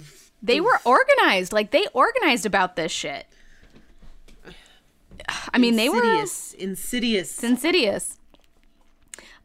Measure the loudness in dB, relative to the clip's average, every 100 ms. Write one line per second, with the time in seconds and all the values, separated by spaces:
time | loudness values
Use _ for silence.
0 | -20 -20 -20 _ -2 0 2 2 4 2
1 | 4 4 4 2 0 -2 2 0 0 2
2 | 0 2 0 0 0 0 0 -2 -6 -6
3 | -8 -10 -14 _ -20 -20 -20 -20 -20 -20
4 | -20 -20 -20 -20 -20 -20 -20 _ _ _
5 | _ -20 -12 -12 -4 2 4 4 2 2
6 | 2 2 -2 -8 -14 -10 -10 -8 -6 -4
7 | 0 -2 -2 -6 -2 0 0 0 0 -2
8 | -6 -12 -20 _ _ _ _ _ _ _
9 | _ -20 -20 -18